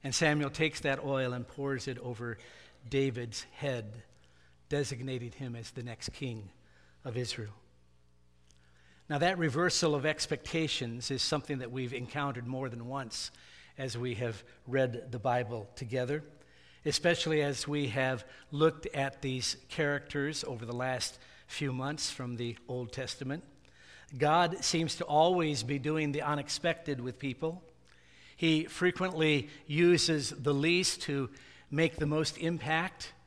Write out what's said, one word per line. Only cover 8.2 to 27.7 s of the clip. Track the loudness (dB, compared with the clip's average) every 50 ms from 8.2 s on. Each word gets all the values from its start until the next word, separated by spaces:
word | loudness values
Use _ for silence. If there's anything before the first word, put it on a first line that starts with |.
| -20 -20 _ -20 -20 -20 -20 -20 -20 -20 -20 -20 -20 -20 -20 -20 -6 -4
Now, | 0 2
that | 4 4 4
reversal | 4 0 2 2 2 2 2 2 4 4 4 2
of | 2 2
expectations | 0 0 0 -2 -4 -4 -4 -4 -4 -2 -2 0 0 -2 -4 -4 -4 -6 -6 -4 -4
is | -2 -2
something | 0 0 0 -2 -2 -4 -6 -6
that | -6 -6
we've | -4 -4 -4 -4 -4
encountered | -6 -8 -6 -4 -2 -2 -2 -4 -4 -6
more | -6 -4 -4 -4 -6
than | -6 -8 -8
once | -8 -6 -8 -8 -8 -8 -8 -8 -10 -12 -16 -20 -20 -20 -20 -20 -20 -10
as | -8 -6 -6 -4
we | -4 -2 -2 -2
have | -2 -2 -4 -4 -6 -12 -18 -20 -20 -8
read | 0 2 4 4 4 2 -4 -6 -8
the | -10 -2
Bible | 2 2 2 2 2 -2 -6 -8 -8 -10 -10
together, | -10 -8 -4 -2 -2 0 0 -2 -4 -4 -10 -20 -20 -20 -20 -20 -20 -20 -20 -20 -4 -4
especially | 0 0 4 4 4 4 4 2 2 2 4
as | 2 2 0 -2 -2
we | -2 0 0 0
have | 0 2 2 2 2 0 -2 -6 -12 -20 -20 -16 -8
looked | 2 4 4 4 4 2 -10 -6 -2
at | -2 -2 -2 -4 -4
these | -4 -2 -2 -2 -2 -2 -4 -4 -10 -10
characters | -2 0 2 2 2 -2 -4 -4 -4 -2 -2 -2 -2 -4 -6
over | -6 -8 -8 -6
the | -6 -4
last | -2 -2 -2 -2 -2 -4 -6 -6 -12 -20 -20 -20 -20 -18
few | -12 -6 -4 -2 -2 -2
months | -2 -2 -4 -4 -4 -6 -6
from | -6 -6 -6 -6 -4
the | -4 -4 -4 -6 -8 -8
Old | -6 -6 -6 -6 -6
Testament. | -6 -8 -6 -8 -8 -8 -6 -6 -6 -6 -8 -14 -20 -20 -20 -20 -20 -20 -20 -20 -20 -20 -18 -14 -2
God | 2 4 6 6 6 6 4 2 -2 -2
seems | 0 2 2 2 0 -2
to | -4 -2
always | 4 6 8 8 8 6 4 4 2 0 0 0
be | -2 -2 0
doing | 0 0 0 2 0 0
the | 0 0
unexpected | 0 0 0 0 -2 -4 -4 0 2 0 0 0 -2 -4 -4 -4
with | -4 -8 -8
people. | -4 -6 -6 -4 -2 -4 -4 -4 -6 -14 -20